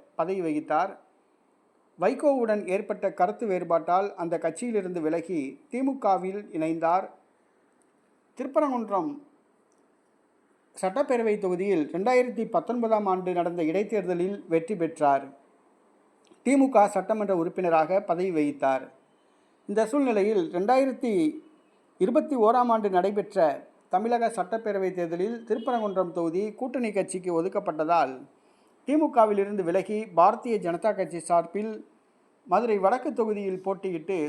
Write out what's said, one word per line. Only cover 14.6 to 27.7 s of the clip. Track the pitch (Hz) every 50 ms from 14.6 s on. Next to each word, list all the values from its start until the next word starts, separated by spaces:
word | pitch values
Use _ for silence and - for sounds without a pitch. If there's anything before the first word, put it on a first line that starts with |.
| 165 - 214 175
பெற்றார். | 165 151 160 - 151 143 139 135 135 135 - - _ _ _ _ _ _ _ _ _ _ _ _ _ _ _ _ _ _ - _ -
திமுக | 233 277 277 269 269 269 208 208 196 -
சட்டமன்ற | 190 185 - 220 220 208 196 190 170
உறுப்பினராக | 165 180 170 190 185 170 165 160 156 156 185 196 196 -
பதவி | 170 170 185 190 170 156
வகித்தார். | 147 147 139 139 143 135 131 131 131 - - _ _ _ _ _ _ _ _ _ _ _ _ _ _ -
இந்த | 202 220 226 214
சூழ்நிலையில் | 277 294 277 254 220 202 196 208 220 196 165 156 165
ரெண்டாயிரத்தி | 175 190 208 254 262 269 269 254 254 - 233 208 180 160 156 - - - - _ _ _ _ _ _ _ _ _ -
இருபத்தி | - - 330 302 311 311 285 247 214 214
ஓராம் | 247 247 247 240 226
ஆண்டு | 220 202 202 185
நடைபெற்ற | 180 175 202 208 208 196 - - 190 170 151 135 - - - _ _ _ _ -
தமிழக | 185 214 233 240 233 233 220 226 196
சட்டப்பேரவை | 175 180 226 226 226 214 196 190 190 185 180 180
தேர்தலில் | 175 165 170 170 185 220 233 226 226 -
திருப்பரங்குன்றம் | 214 240 226 269 247 233 214 208 185 190 185 175 165 180
தொகுதி | 170 165 160 185 208 214 208 -
கூட்டணி | 254 262 269 269 240 214 - 196
கட்சிக்கு | 180 185 - 185 175 180 170 165
ஒதுக்கப்பட்டதால் | 165 190 190 208 190 180